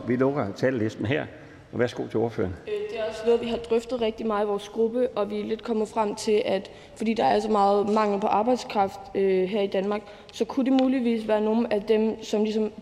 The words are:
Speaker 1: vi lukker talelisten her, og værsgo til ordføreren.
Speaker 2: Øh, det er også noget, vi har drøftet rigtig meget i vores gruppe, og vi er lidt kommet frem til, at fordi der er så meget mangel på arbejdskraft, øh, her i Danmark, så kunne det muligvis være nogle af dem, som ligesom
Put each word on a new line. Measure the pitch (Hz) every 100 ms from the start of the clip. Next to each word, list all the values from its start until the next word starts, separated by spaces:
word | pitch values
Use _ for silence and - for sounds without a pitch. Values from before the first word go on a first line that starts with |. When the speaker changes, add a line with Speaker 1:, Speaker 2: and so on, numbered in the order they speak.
| 113
Speaker 1:
vi | 123
lukker | 131 143 101
talelisten | 95 123 131 107 - 107
her, | 147 127 - - - -
og | 104
værsgo | 120 - 123
til | 113
ordføreren. | 117 113 95 87 -
Speaker 2:
Øh, | - -
det | 226
er |
også | 220 220 226
noget, | 233
vi | 233
har | 226
drøftet | - 226 233 254
rigtig | 220 220 226
meget | 208 208
i |
vores | 202 202
gruppe, | 233 226 240 247
og | - 202
vi | 208
er |
lidt | 208 220
kommet | - 214 208
frem | 233 208 -
til, | - 214 -
at | 190 196 - - -
fordi | 220
der | 226
er | - 208
så | 214
meget | 214 196 208 202
mangel | 214 214 202
på | 220
arbejdskraft, | 196 220 254 - 220 196 - - 208
øh, | 196 190
her | 185 208
i | 202
Danmark, | 196 196 208 - - -
så | - 233
kunne | - 254
det | 262
muligvis | 262 262 240 226 220
være | 214
nogle | 214 226 233
af | 214
dem, | 208 220 220 214
som | - 214
ligesom | 214 214 214 -